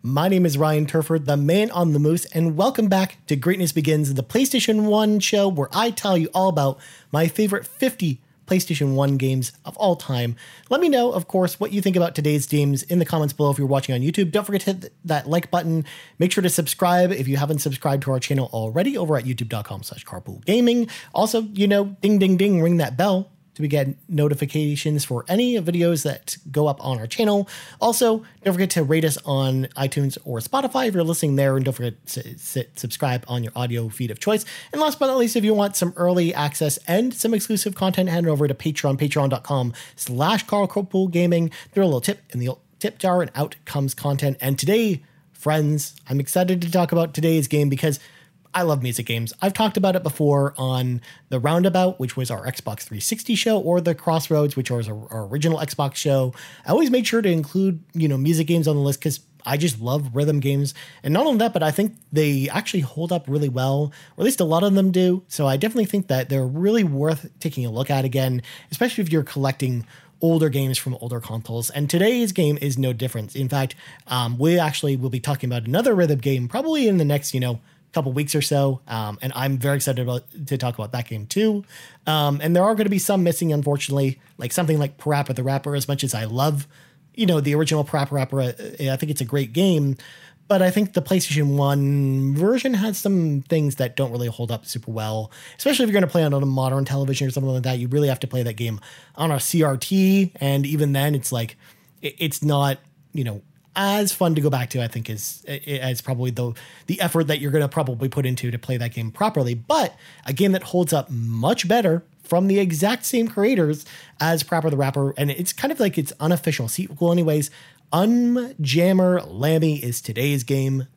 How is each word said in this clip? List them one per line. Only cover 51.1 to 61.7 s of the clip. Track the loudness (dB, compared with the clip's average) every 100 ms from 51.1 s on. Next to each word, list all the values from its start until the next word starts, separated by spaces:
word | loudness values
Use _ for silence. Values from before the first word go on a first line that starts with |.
| -20 _
the | -2
Roundabout, | 0 2 2 4 0 0
which | -6 -4
was | -6
our | -6
Xbox | -6 -8 -10 -12
three | -10 -8
sixty | -6 -6 -2 0
show, | 2 0
or | 2 2
the | 2
Crossroads, | -2 0 0 2 2 2 -2
which | -4
was | -4 -4
our, | -8 -10
our | -10 -6
original | -2 0 0
Xbox | -4 -2 -2
show. | 0 0 2 2 -4 -18 -16 0
I |
always | 2 4
made | 2 2
sure | 0
to | 2
include, | 0 0 0 0 0 -6
you | -2 0
know, | 2
music | 2 2 2
games | 2 2
on |
the | 2
list | 0 0
'cause | -4 -6 _ _ -4
I | -2
just | 0 -2
love | -2 -2 -2 -2
rhythm | 0 0
games. | 0 -2 -2 -6 -20 -10
And | 0
not | 2 2
only | 2
that, | 2
but | 2
I | 0